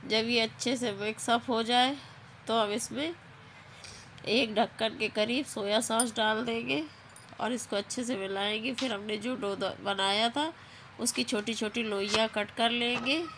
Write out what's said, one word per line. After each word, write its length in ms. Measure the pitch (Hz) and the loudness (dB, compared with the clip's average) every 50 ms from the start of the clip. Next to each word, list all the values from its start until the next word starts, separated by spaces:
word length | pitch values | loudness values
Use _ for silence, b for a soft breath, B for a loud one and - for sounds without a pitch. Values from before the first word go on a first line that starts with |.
| - | -2
जब 220 | - 214 220 220 233 | 0 0 2 2 2
ये 120 | 240 233 | 2 2
अच्छे 360 | 220 226 - - - 240 262 | 2 0 -2 -4 -2 -2 0
से 160 | 247 240 233 202 | 0 0 -2 -2
mix 360 | 196 208 214 214 - - - | -2 -4 -4 -4 -4 2 2
up 180 | 233 240 233 - | 2 2 2 2
हो 140 | 254 226 233 | 0 0 2
जाए 340 | 220 247 247 247 262 285 277 B B B B B B B B - | 4 6 6 6 4 2 -2 B B B B B B B B -4
तो 140 | - 220 233 | 0 2 2
हम 120 | 214 202 208 | 4 2 2
इसमें 420 | 240 - - 226 240 294 330 339 - - - - - - B B B B B B B B B B B B B B B - | -2 -2 -4 -4 -4 -4 -4 -4 -8 -14 -20 -20 -20 -20 B B B B B B B B B B B B B B B -4
एक 280 | - 208 240 277 220 214 | 0 2 2 2 2 4
ढक्कन 440 | 202 233 190 - - 220 220 - - | 2 2 2 2 -2 -2 -2 0 -2
के 100 | 220 208 | -4 -2
करीब 360 | - 220 214 220 240 262 285 | 0 0 0 2 2 -2 -2
सोया 340 | - - 214 202 202 208 220 220 | -2 -4 -4 0 2 2 2 2
सॉस 320 | - 226 226 240 240 214 | 2 2 2 2 0 2
डाल 280 | - 220 214 220 220 233 | 2 2 2 2 2 0
देंगे 400 | 233 226 226 233 247 269 294 320 302 B B B B B B B - - - | -2 -2 -4 0 0 0 0 0 -4 B B B B B B B -20 -8 -4
और 120 | - 214 247 | -2 -2 -2
इसको 240 | 233 - - - | -2 -2 -2 -2
अच्छे 280 | 202 202 - - - 247 | -2 -2 -2 -4 -4 -2
से 120 | 226 254 196 | -2 -2 -2
मिलाएंगे। 560 | 190 190 196 196 202 208 214 220 220 262 262 | -2 -2 -2 0 0 0 0 0 -2 -2 -2
फिर 180 | - 269 254 214 | -2 -2 -2 -2
हमने 240 | 196 208 214 214 214 | -4 -4 -4 -4 -2
जो 160 | 202 247 254 | -2 -2 -2
डो 180 | 214 208 202 196 | -2 -2 -2 -2
द-, 200 | 190 190 185 - - | 0 -2 -2 -2 -4
बनाया 480 | - 202 196 196 196 196 196 208 226 233 | -2 -2 0 2 2 2 4 4 2 2
था 220 | 233 285 302 320 339 B B B B B B B B - | 2 2 0 0 -2 B B B B B B B B -2
उसकी 240 | 226 240 - - 254 | -2 -2 0 0 -2
छोटी 300 | - 254 208 208 220 226 | 0 0 -2 0 -2 -2
छोटी 280 | - 226 214 - 240 233 | -2 -2 -2 -2 -2 -2
लोइयाँ 440 | 220 208 196 196 208 208 220 220 220 | 0 0 -2 0 2 2 2 2 2
कट 220 | - 214 208 202 - | 2 -2 -4 -4 0
कर 180 | - 226 233 | 2 2 2
लेंगे 520 | 233 240 240 240 240 233 233 254 277 320 339 311 - | 4 2 0 0 0 0 0 0 0 0 0 -4 -10